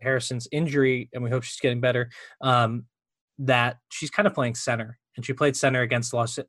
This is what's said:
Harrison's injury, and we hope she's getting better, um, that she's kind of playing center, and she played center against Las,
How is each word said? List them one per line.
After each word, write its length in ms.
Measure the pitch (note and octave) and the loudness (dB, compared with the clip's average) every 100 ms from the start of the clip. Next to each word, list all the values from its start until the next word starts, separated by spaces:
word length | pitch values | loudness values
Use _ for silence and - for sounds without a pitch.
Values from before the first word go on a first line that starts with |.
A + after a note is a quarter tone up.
Harrison's 460 | B2+ B2+ - B2 A#2+ | -2 -2 -2 -6 -4
injury, 580 | D3+ D#3+ C#3 C3 B2+ - | -2 0 2 2 2 -4
and 100 | B2+ | -6
we 80 | A#2+ | -2
hope 140 | B2+ | -2
she's 160 | - - | -4 -2
getting 200 | C3+ A#2+ | -2 2
better, 300 | B2 B2 A#2+ - - - | 2 0 -2 -8 -20 -4
um, 460 | C3 B2 A2+ A#2 - _ _ _ _ - | 2 4 4 0 -8 _ _ _ _ -4
that 380 | C3+ B2 A#2+ - _ | 2 2 2 -4 _
she's 200 | - D3+ | -10 -4
kind 160 | - G#3 | 0 2
of 80 | |
playing 200 | D#3+ B2 A#2 | 2 -2 -2
center, 420 | - A#2 A2+ - _ - | -4 -4 -6 -14 _ -10
and 80 | |
she 100 | A#2+ | -8
played 200 | B2+ D3 | 0 2
center 280 | C#3 C3+ B2+ | 2 2 2
against 300 | A#2+ B2 A#2 | 2 0 0
Las, 260 | A#2+ A#2 - | -2 -2 -4